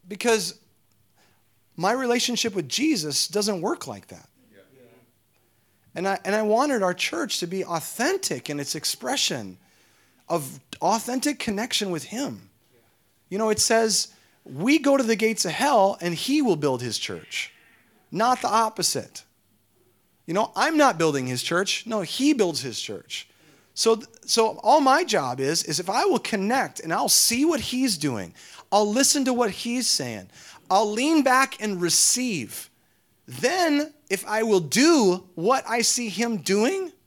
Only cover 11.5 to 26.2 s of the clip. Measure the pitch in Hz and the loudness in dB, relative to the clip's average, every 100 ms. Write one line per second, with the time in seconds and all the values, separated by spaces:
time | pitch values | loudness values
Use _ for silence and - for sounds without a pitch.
11.5 | 202 240 - 202 165 - 226 269 107 - | -4 -4 -4 -4 -6 -6 -8 -8 -8 -16
12.5 | _ _ _ _ _ _ _ _ 190 220 | _ _ _ _ _ _ _ _ -2 0
13.5 | 208 - 226 226 196 - _ _ _ - | 2 4 4 4 0 -4 _ _ _ -16
14.5 | 131 214 311 277 277 226 220 220 226 180 | -4 2 4 4 2 2 2 2 0 -4
15.5 | 151 285 254 196 - 175 165 - 294 254 | 0 2 4 4 2 -4 -2 0 2 2
16.5 | 160 143 127 123 104 - 87 - - - | 2 0 0 -4 -6 -6 -10 -8 -10 -10
17.5 | _ _ _ _ _ _ 170 233 254 - | _ _ _ _ _ _ 0 0 0 0
18.5 | 220 220 220 170 139 - - _ _ _ | 0 0 -2 -2 -2 -8 -18 _ _ _
19.5 | _ _ _ _ _ _ _ - 180 226 | _ _ _ _ _ _ _ -4 -2 -2
20.5 | 185 269 320 277 170 160 139 127 123 - | 0 2 4 4 4 2 2 -2 -4 0
21.5 | 170 196 - 226 220 170 - 277 285 185 | 0 0 -4 -4 -4 -4 0 2 4 2
22.5 | 135 127 104 - 101 - - - _ _ | 0 -6 -8 -10 -12 -12 -14 -14 _ _
23.5 | _ _ - 226 226 - - - - 220 | _ _ 0 2 2 -2 -18 -2 2 2
24.5 | - 214 302 269 285 349 208 131 127 135 | 2 4 6 6 4 4 0 0 -2 -2
25.5 | 165 - 151 180 226 392 277 | -2 -2 -4 -2 0 2 0